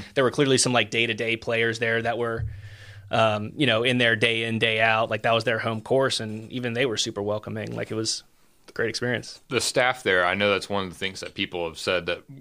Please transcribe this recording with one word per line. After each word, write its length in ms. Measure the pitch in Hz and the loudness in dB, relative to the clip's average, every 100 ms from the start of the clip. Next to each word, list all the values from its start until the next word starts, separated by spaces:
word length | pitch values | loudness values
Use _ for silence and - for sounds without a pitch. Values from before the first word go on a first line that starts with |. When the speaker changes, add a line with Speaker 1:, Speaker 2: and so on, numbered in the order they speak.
| - - | -4 2
Speaker 1:
there 80 | 127 | 2
were 60 | |
clearly 260 | 131 139 127 | 4 4 4
some, 160 | 131 | 4
like, 160 | 120 107 | 2 2
day-to-day 460 | 117 117 110 117 113 | 0 0 0 -2 -2
players 420 | - 113 113 110 | -2 0 0 0
there 220 | 117 117 | 0 0
that 160 | 117 117 | 0 -2
were, 260 | 117 113 - - - - - - - | -2 -4 -6 -10 -16 -18 -18 -18 -2
um, 440 | 117 110 107 107 - | 2 4 2 -4 -2
you 100 | 135 | 2
know, 180 | 110 | 4
in 140 | 123 123 | 4 4
there 180 | 120 113 | 4 4
day 260 | 117 113 | 2 2
in, 160 | 117 113 | -2 0
day 220 | 113 110 | 0 2
out. 280 | 113 110 113 | 4 2 0
Like, 140 | 110 | 0
that 100 | 117 | 2
was 120 | 113 113 | 2 2
their 140 | 113 | -2
home 200 | 117 113 | -2 -4
course, 380 | - 131 110 - | 0 2 2 0
and 320 | 110 107 110 | -6 -8 -8
even 220 | 127 123 | -6 -4
they 120 | 117 135 | -2 -2
were 120 | 104 | 0
super 240 | 117 104 | -4 -4
welcoming. 520 | 101 107 - 107 104 113 | -2 -4 -4 -8 -6 -8
Like, 160 | 123 | -6
it 40 | 110 | -4
was 280 | 113 - - _ _ _ - | -4 -4 -10 _ _ _ -12
a 40 | |
great 160 | - 113 | -4 -2
experience. 520 | 110 123 117 - - - | -2 -2 -2 -4 -16 -2
Speaker 2:
The 100 | 123 | -2
staff 420 | - - 123 127 | 0 2 2 2
there, 200 | 107 92 | 2 4
I 120 | 87 95 | 4 2
know 160 | 104 | 2
that's 180 | 98 - | 2 0
one 140 | 101 | -4
of 80 | 95 | -4
the 40 | 82 | -6
things 260 | 95 92 | -8 -8
that 120 | 87 | -10
people 340 | - 98 90 85 | -6 -6 -4 -6
have 120 | 78 | -6
said 260 | - 90 85 | -2 -2 -2
that 160 | 85 - 139 | -6 -8 -20